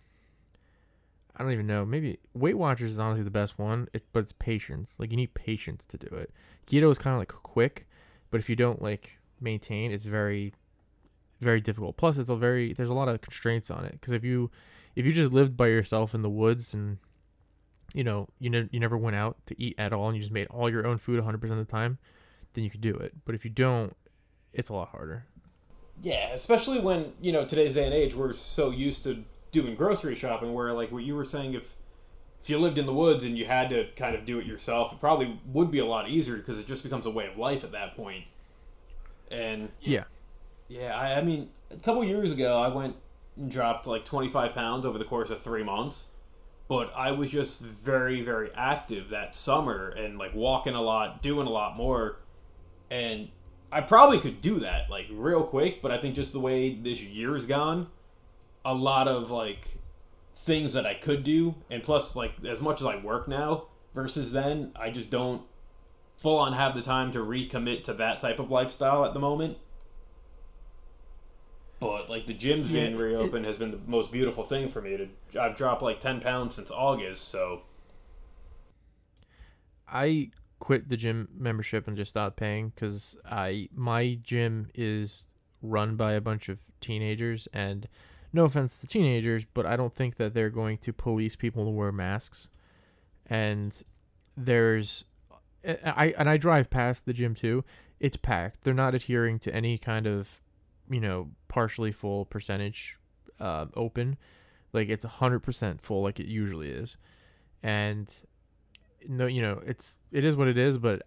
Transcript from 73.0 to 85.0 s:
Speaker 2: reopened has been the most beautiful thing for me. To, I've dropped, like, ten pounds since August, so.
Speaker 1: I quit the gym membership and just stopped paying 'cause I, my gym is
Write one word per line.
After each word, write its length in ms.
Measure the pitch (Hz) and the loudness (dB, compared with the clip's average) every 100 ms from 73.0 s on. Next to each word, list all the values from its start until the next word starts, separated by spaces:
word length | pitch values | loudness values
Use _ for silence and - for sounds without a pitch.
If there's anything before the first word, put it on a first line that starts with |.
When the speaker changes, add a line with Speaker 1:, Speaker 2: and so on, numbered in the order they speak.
Speaker 2:
reopened 440 | 113 113 98 95 107 | 0 2 0 0 -4
has 100 | 107 | -4
been 160 | 113 | -4
the 80 | 101 117 | -6 0
most 240 | 117 110 | 0 2
beautiful 320 | 123 127 113 | 0 0 -2
thing 240 | 110 139 135 | -4 -2 -4
for 140 | 113 | -6
me. 160 | 98 98 | -6 -6
To, 440 | 95 - - 113 | -6 -12 -8 -2
I've 140 | 117 110 | -2 0
dropped, 260 | 131 117 | 0 0
like, 200 | 120 110 | -2 -2
ten 180 | 131 127 | -4 -2
pounds 360 | 120 127 120 113 | -2 -2 -4 -8
since 140 | 90 | -8
August, 600 | 90 139 123 95 92 - | 0 0 0 -4 -10 -8
so. 320 | 95 90 90 - - - - - - - - - - - _ _ _ _ _ _ - - _ _ _ - | -4 -4 -4 -12 -20 -20 -20 -20 -20 -20 -20 -20 -20 -20 _ _ _ _ _ _ -20 -20 _ _ _ -8
Speaker 1:
I 440 | 127 151 156 135 - - - | 0 2 2 0 -8 -20 -6
quit 300 | - 135 135 | 2 2 2
the 80 | 117 | -2
gym 320 | 117 113 104 | 0 -2 -4
membership 540 | - 120 110 104 110 107 | -6 -4 -2 -2 -2 -2
and 80 | 104 | -6
just 140 | 98 | -4
stopped 260 | 110 101 - | -2 -2 -2
paying 360 | 107 107 110 | -4 -2 -4
'cause 460 | - 107 101 - - | -6 -6 -6 -12 -18
I, 460 | - 110 95 101 - | -8 -4 -2 -2 -6
my 480 | - 120 117 123 120 | -4 0 2 0 -2
gym 460 | - 120 117 110 104 - | -2 0 0 -2 -6 -4
is 500 | 110 107 | -2 -2